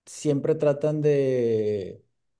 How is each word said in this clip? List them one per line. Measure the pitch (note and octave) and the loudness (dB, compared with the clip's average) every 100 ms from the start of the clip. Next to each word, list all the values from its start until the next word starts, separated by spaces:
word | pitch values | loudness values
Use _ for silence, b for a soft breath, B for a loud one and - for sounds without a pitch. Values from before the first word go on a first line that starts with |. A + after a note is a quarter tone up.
| - | -20
siempre | - D3+ C#3+ D#3 D#3 | -6 -2 0 0 0
tratan | D3 C#3+ D3+ D3+ | 2 0 -2 0
de | D3+ C#3+ C3+ B2+ A#2 A2 G#2+ G#2 F2+ - _ _ _ | 2 2 2 0 0 0 0 -2 -6 -14 _ _ _